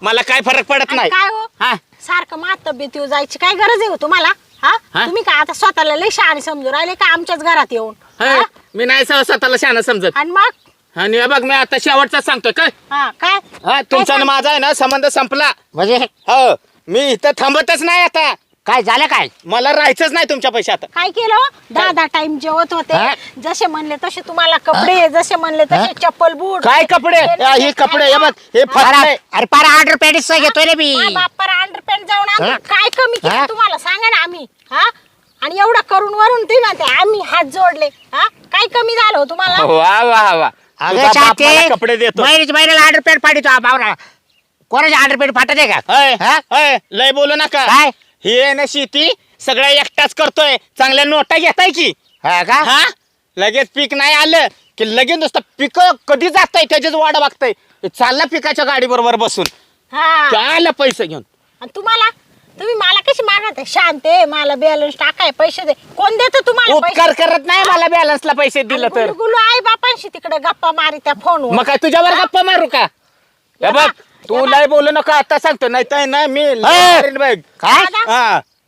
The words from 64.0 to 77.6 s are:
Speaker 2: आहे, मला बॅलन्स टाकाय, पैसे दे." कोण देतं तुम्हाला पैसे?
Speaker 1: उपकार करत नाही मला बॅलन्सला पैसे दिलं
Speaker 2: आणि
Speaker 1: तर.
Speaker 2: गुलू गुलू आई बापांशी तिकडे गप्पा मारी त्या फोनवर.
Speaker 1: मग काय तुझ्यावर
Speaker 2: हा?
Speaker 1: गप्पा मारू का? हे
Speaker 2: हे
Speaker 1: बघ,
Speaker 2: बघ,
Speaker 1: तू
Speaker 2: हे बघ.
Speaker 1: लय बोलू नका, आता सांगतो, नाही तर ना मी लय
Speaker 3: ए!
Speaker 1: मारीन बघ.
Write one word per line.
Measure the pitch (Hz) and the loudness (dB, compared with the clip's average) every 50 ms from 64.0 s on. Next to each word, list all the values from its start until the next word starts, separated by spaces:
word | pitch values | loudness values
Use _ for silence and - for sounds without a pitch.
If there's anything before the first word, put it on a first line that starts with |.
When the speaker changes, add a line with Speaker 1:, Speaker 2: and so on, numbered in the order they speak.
| - | 0
Speaker 2:
आहे, | 311 339 370 339 | 2 2 4 2
मला | 302 294 302 294 285 285 | 2 0 -2 -2 -2 -2
बॅलन्स | 254 302 311 302 302 294 294 285 | 0 0 0 0 0 -2 -4 -4
टाकाय, | - 302 294 311 - 381 311 | -4 -4 -4 -2 -2 -2 -4
पैसे | 254 - 311 - - - 370 | 0 0 -2 -2 -2 -4 -4
दे." | 403 - | -4 -4
कोण | - _ - - - 403 403 453 | -6 _ -14 -6 -2 -2 0 0
देतं | 440 494 427 - 554 - | 0 0 0 0 0 0
तुम्हाला | 494 466 480 480 466 285 302 | 0 0 0 0 2 2 0
पैसे? | 320 349 349 - | 0 0 2 2
Speaker 1:
उपकार | 311 330 302 | 2 2 2
करत | - 330 330 330 330 269 | 2 0 0 0 -2 -2
नाही | 330 349 381 392 370 | 0 0 0 2 2
मला | 359 339 339 330 | 2 2 2 2
बॅलन्सला | 339 339 320 294 294 277 - 311 277 | 2 2 2 2 0 0 -2 -2 -2
पैसे | 254 285 269 - 285 262 | 0 -2 0 0 -2 -4
दिलं | 214 262 247 240 | -4 -4 -4 -4
Speaker 2:
आणि | 233 - | -2 -2
Speaker 1:
तर. | 240 | -2
Speaker 2:
गुलू | 226 208 403 | -2 -2 -4
गुलू | 330 453 453 453 | -4 -4 -2 0
आई | 466 440 440 480 494 | 2 2 2 0 0
बापांशी | - 427 453 453 - 494 508 - - 403 | 0 -2 -2 0 -2 -4 -4 -4 -8 -14
तिकडे | - 330 - 330 320 311 | -18 -14 -8 -6 -6 -4
गप्पा | 277 339 - - - 330 320 | -4 -4 -4 -2 -4 -2 -2
मारी | 330 320 311 311 302 - | -2 -2 -4 -4 -4 -4
त्या | 302 285 196 - | -6 -6 -2 -2
फोनवर. | 359 - 320 277 240 | -2 -2 0 -2 -2
Speaker 1:
मग | 185 226 240 | -2 0 0
काय | 202 277 262 - | 0 0 0 0
तुझ्यावर | 320 302 330 339 349 349 | 2 2 2 2 2 2
Speaker 2:
हा? | 349 370 | 0 0
Speaker 1:
गप्पा | 349 - 370 370 | 0 0 0 2
मारू | 381 381 349 339 | 2 2 0 0
का? | 262 285 285 | 0 0 -2
हे | - - - _ _ _ _ _ _ _ _ _ _ _ _ _ - | -2 -2 -4 _ _ _ _ _ _ _ _ _ _ _ _ _ -2
Speaker 2:
हे | 190 220 | 0 2
Speaker 1:
बघ, | 277 302 | 2 2
Speaker 2:
बघ, | 294 - - _ _ _ _ - - | 0 0 -6 _ _ _ _ -10 -6
Speaker 1:
तू | 214 | -2
Speaker 2:
हे | 247 269 | -2 0
बघ. | 269 277 | 2 4
Speaker 1:
लय | 277 294 | 4 4
बोलू | 277 302 294 285 294 | 4 2 2 2 2
नका, | 302 302 294 311 302 | 0 0 0 2 0
आता | 294 277 - 311 285 | 0 0 0 -2 0
सांगतो, | - 330 294 - 269 240 | 0 -2 -2 0 -2 -2
नाही | 240 254 254 | -2 -2 -2
तर | 254 277 285 285 | -2 -2 -2 -2
ना | 269 269 285 302 | -2 0 -2 -2
मी | 294 262 285 | -2 -2 -2
लय | 302 285 | 0 0
Speaker 3:
ए! | 269 226 214 262 339 359 359 359 349 | 0 0 2 4 4 6 6 6 6
Speaker 1:
मारीन | 320 - 277 269 | 4 2 0 -2
बघ. | 269 277 269 233 175 - _ _ - | -2 0 0 0 -2 -6 _ _ -4